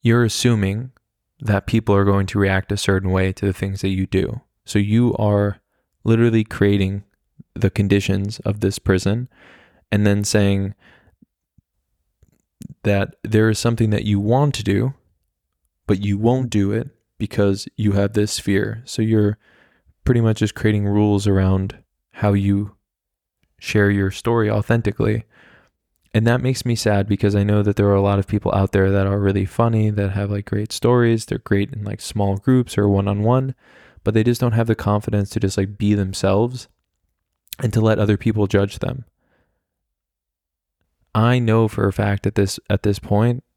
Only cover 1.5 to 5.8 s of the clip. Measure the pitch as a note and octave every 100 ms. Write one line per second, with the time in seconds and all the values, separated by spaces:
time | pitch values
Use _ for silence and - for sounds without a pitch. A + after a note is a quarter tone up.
1.5 | G2+ - A2+ A2 G2 G2+ G2 G2 G#2 G2
2.5 | F#2+ F#2+ G2+ - F#2+ F#2+ F#2 F#2+ F#2 G2+
3.5 | F#2 G2 G2 G2 F#2+ F#2+ F#2 - B2 _
4.5 | _ - G#2 G2+ A2 A#2+ - G#2+ G#2 G2+
5.5 | G2 _ _